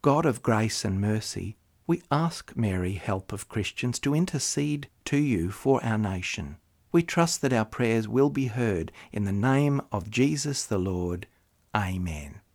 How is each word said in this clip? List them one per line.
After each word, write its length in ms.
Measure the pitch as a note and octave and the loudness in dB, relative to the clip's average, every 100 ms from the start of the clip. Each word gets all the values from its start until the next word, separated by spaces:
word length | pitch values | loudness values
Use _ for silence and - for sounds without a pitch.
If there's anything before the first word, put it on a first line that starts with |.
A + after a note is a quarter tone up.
God 240 | D3 C#3+ E3 | 4 4 4
of 160 | A#2 | 2
grace 420 | - A2 A2 - | 2 2 2 0
and 160 | G#2 F#2+ | -2 0
mercy, 560 | G2+ G#2+ - G2 F#2+ - _ _ - | 0 0 -2 -8 -8 -10 _ _ -2
we 160 | E3+ - | -2 0
ask 460 | D3 E3 - - - | 0 0 -2 -10 -2
Mary, 380 | A2 F#2 F2+ | 0 0 -2
Help 380 | G2 - G2 - | -4 -4 -4 -4
of 160 | G2 - | -10 -6
Christians, 520 | A2+ G2 - B2 A#2 | -4 -4 -4 -4 -2
to 160 | C#3 D3 | 0 0
intercede 720 | F#3 C#3+ - - D3 D3 C#3+ _ - | 0 -2 -2 -2 -2 -4 -8 _ -2
to 120 | C#3+ | 0
you 340 | D3 G#2 E2+ | 2 2 0
for 320 | G2 C3+ C3+ | -2 2 2
our 160 | A#2 A2 | 2 0
nation. 580 | G#2 F#2 F#2 - D2 D2+ _ _ _ | 0 -2 -4 -6 -8 -10 _ _ _
We 120 | E3+ | 2
trust 380 | E3+ - E3+ - | 2 0 0 2
that 120 | C3+ | 0
our 120 | B2 A2 | 2 0
prayers 420 | - A#2 A2+ G#2+ | 0 2 2 2
will 240 | A#2+ C#3+ | 4 4
be 160 | C#3 C3 | 2 -2
heard 440 | A2+ A#2 F#2 E2+ - - | 0 0 0 -4 -10 -10
in 140 | - G2+ | -4 0
the 60 | |
name 500 | G2 A#2+ C3+ D3 C#3 - | 2 2 4 4 2 -2
of 180 | G#2 F#2 | -6 -4
Jesus 560 | G#2+ C#3 D3+ D3 C#3 - | 2 2 2 -2 -4 -2
the 140 | G#2 | 0
Lord. 480 | F#2 F2+ F2 F2 - _ _ _ _ G#2+ | 0 0 -2 -4 -8 _ _ _ _ -2
Amen. 640 | F#2+ F#2 F2+ D#2 D2 C#2 _ | -2 -2 -4 -6 -10 -16 _